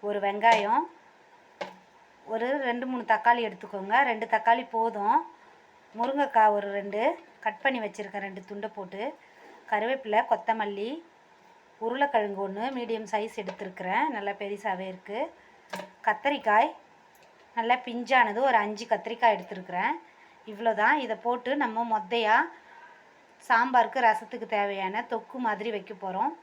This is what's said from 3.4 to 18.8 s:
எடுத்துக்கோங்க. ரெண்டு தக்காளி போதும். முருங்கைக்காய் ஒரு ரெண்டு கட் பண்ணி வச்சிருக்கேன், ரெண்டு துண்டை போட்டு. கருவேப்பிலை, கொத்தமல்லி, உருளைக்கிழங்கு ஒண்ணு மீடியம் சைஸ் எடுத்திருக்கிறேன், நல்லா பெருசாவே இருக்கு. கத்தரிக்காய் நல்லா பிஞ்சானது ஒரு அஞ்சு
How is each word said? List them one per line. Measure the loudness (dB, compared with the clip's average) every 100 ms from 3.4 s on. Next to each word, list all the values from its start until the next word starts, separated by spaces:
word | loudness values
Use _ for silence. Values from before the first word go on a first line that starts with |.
| 2
எடுத்துக்கோங்க. | -6 -12 -10 0 2 2
ரெண்டு | 0 0 0
தக்காளி | 4 2 2 -2
போதும். | -2 0 2 2 0 -16 -20 -20 _ _ _ -6
முருங்கைக்காய் | -4 0 2 4 4 4
ஒரு | -2 -6
ரெண்டு | -6 0 0 -2 -12 _ -8
கட் | -2 -2
பண்ணி | -2 -6
வச்சிருக்கேன், | -8 -10 -8 -10
ரெண்டு | -12 -12
துண்டை | -10 -10 -10
போட்டு. | -12 -8 -8 -8 _ -20 -20 -20 -4
கருவேப்பிலை, | -2 0 -4 0 0 2
கொத்தமல்லி, | -2 0 -2 -2 -4 -6 -8 -14 _ _ _ _ _ _ _ -6
உருளைக்கிழங்கு | -2 2 2 0 -4
ஒண்ணு | -6 -4 -6 -6
மீடியம் | -4 -6 -4
சைஸ் | -4 -4 -8
எடுத்திருக்கிறேன், | -10 -8 -12 -8 -2 0 0
நல்லா | -2 -6 -6
பெருசாவே | -6 -6 -4 -4 -6
இருக்கு. | -12 -10 -6 -6 -8 _ -20 _ -14 -14 _ -2
கத்தரிக்காய் | 0 0 0 4 4 4 0 _ _ _ _ -20 _ _ -6
நல்லா | 0 0 0
பிஞ்சானது | -8 2 4 4 4 4
ஒரு | 4
அஞ்சு | 2 -4